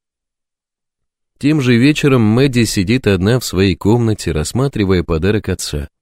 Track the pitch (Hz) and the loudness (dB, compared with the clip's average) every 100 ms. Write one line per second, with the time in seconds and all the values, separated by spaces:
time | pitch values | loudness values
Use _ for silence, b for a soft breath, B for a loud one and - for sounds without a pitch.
0 | _ _ _ _ _ _ _ _ _ _ | _ _ _ _ _ _ _ _ _ _
1 | _ _ _ - 139 156 123 117 139 151 | _ _ _ -6 -2 0 2 4 4 2
2 | 147 131 107 117 139 123 110 104 92 127 | 2 4 4 2 2 0 0 -2 0 0
3 | 104 95 98 123 - 87 98 85 98 120 | 0 0 0 0 -2 0 0 0 0 2
4 | 113 104 92 78 78 113 139 113 95 90 | 0 -2 -4 -4 -4 -2 -2 -2 0 0
5 | 78 80 92 107 95 90 - 73 69 _ | 0 -2 0 -2 -4 -8 -6 -10 -10 _